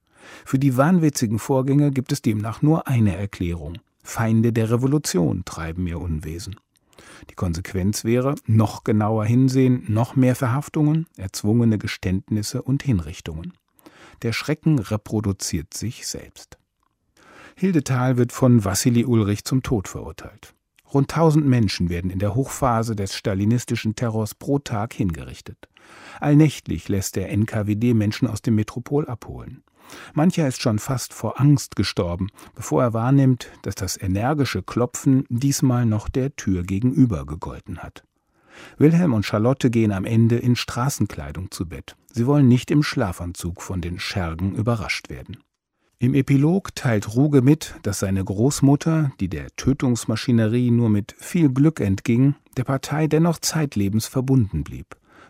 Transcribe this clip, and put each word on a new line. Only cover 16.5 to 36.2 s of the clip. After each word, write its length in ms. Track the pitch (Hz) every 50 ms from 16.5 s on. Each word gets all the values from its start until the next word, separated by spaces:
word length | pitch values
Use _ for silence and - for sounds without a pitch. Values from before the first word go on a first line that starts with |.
| - _ _ _ _ _ _ _ _ _ _ _ _ _ _ _ - - - - -
Hilde 280 | - 180 190 185 151 139
Thal 320 | - 131 123 127 131 127
wird 160 | 120 123 123 -
von 320 | - 139 127 123 117 101
Wassili 400 | 95 92 - - 131 120 117 117
Ulrich 400 | 131 117 113 104 98 104 - -
zum 180 | - 139 131 -
Tod 260 | - 135 104 90 -
verurteilt. 680 | - - 55 - - - - - - - - - _ _ _ _ _ _ _ _ -
Rund 180 | 139 139 -
tausend 360 | - 156 165 160 147 160 151
Menschen 420 | 139 123 123 110 95 - - 92 85
werden 220 | 87 85 90 92
in 80 | 90 95
der 160 | 101 104 95
Hochphase 600 | 127 135 131 - - 143 127 117 113 113 117 113
des 180 | 104 98 95 -
stalinistischen 800 | - - 117 98 95 101 107 120 123 - - 117 110 - 113 110
Terrors 400 | - 127 117 107 110 110 107 -
pro 240 | - - 143 139 139
Tag 340 | - - 120 104 104 117 -
hingerichtet. 760 | - 117 92 80 67 65 64 - - - - - _ - _ _ _ _ - - - - - - -
Allnächtlich 680 | - 147 147 147 156 147 - - - - 85 82 - -
lässt 280 | 101 95 90 - -
der 140 | 104 92 -
N 160 | - 101 110
K 200 | - - 113 104
W 80 | 104 104
D 180 | 104 117 123 120
Menschen 340 | 110 104 104 110 - 139 113
aus 140 | 110 - -
dem 120 | 127 113
Metropol 520 | 104 107 - - 123 120 - 147 143 160
abholen. 560 | - 117 - - - - 127 113 - 127 - _ _ _ _ _ - - - - - -
Mancher 320 | 151 156 185 - - 160
ist 160 | 131 123 - -
schon 160 | 123 107 104
fast 340 | - - 135 120 - - -
vor 280 | - - 107 - -
Angst 340 | 123 147 147 135 - - -
gestorben, 540 | - 101 - - - 95 85 87 92 95 95 _ - - - _
bevor 280 | - - - 151 151 131
er 100 | 120 110
wahrnimmt, 560 | 113 113 127 139 139 135 131 127 117 - - - - -
dass 120 | 113 101
das 260 | - - 90 - -
energische 600 | - 92 92 101 113 131 156 147 135 - - 98 90
Klopfen 640 | - - - 120 123 - - - 143 131 131 139 -
diesmal 560 | 120 117 135 139 139 - - 131 123 120 123
noch 240 | 113 104 104 - -
der 280 | - 139